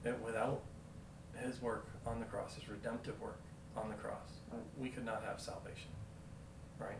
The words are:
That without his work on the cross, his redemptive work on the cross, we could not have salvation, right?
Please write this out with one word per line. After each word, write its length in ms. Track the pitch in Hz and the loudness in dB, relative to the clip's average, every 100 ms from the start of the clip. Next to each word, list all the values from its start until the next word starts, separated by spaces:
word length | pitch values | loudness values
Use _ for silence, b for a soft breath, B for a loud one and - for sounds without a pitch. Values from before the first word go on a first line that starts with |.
That 180 | 117 123 | 4 4
without 380 | 113 110 131 - - - - - - - - - | 4 6 6 6 0 -8 -8 -8 -8 -8 -8 -2
his 260 | 127 123 | 0 4
work 260 | 120 110 - - 117 | 4 4 0 -2 0
on 140 | 117 | 2
the 60 | 110 | 2
cross, 300 | 104 - - | 2 0 -2
his 140 | 107 | -4
redemptive 500 | 104 113 117 - - | 0 2 2 0 -2
work 180 | 104 - - - - - | -2 -4 -6 -8 -4 0
on 140 | 107 | 0
the 60 | 107 | 2
cross, 340 | 110 - - - - 233 240 143 | 0 -2 -4 -8 -4 -4 -4 0
we 120 | 127 | 0
could 160 | 127 117 | 2 2
not 180 | 110 | 2
have 160 | - - | 2 0
salvation, 480 | - 120 - - - - - - - - - - - - | 0 -2 -4 -6 -6 -6 -6 -6 -8 -8 -8 -8 -8 -4
right? 180 | 98 107 | -2 -2